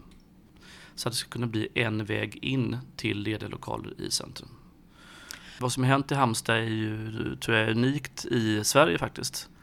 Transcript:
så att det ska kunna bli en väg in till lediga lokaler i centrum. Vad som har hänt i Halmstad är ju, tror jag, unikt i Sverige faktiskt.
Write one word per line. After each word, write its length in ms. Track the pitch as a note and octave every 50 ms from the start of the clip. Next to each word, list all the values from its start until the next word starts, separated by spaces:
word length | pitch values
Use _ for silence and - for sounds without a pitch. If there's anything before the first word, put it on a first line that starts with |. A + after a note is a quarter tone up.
| - - - - - - - - - - - - - - - - - - -
så 140 | - - B2
att 40 | A2+
det 60 | -
ska 120 | - -
kunna 160 | - A#2+ A#2+
bli 220 | A#2 A2 A2+ A2+ - -
en 300 | - A#2+ A2+ G#2+ G#2+ A2
väg 340 | G#2+ G#2+ G#2+ G#2+ G#2+ - - -
in 340 | - C3 C3+ A#2+ A2+ - B2+ - - -
till 220 | - - G#2+ G#2 G2+
lediga 300 | G2+ G#2+ G#2+ G#2 - -
lokaler 520 | - - - - A2 - - - - -
i 100 | - -
centrum. 380 | - - - - - - - - - - - - - - - - - - - - - - - - - - - - - -
Vad 120 | B2 B2+ -
som 100 | B2+ B2+
har 80 | B2+
hänt 220 | C3+ C#3 C#3 - D3
i 20 |
Halmstad 420 | C#3 C3+ A#2+ A2 - - - A2+
är 40 | A2+
ju, 760 | A2+ A2+ A2 A2 A2 G#2+ G#2+ A2 A2 A2 A2 A2+ A#2 - C3
tror 200 | B2+ - - A#2
jag, 140 | A2+ A2 A2+
unikt 540 | A2+ A2+ A#2+ B2+ C#3 D3 - - - - -
i 400 | - - B2 A2 A2 G#2+ G#2+ G#2+
Sverige 340 | - - C#3 D3+ F3 E3+ D#3+
faktiskt. 500 | - - - - - - - - - - - -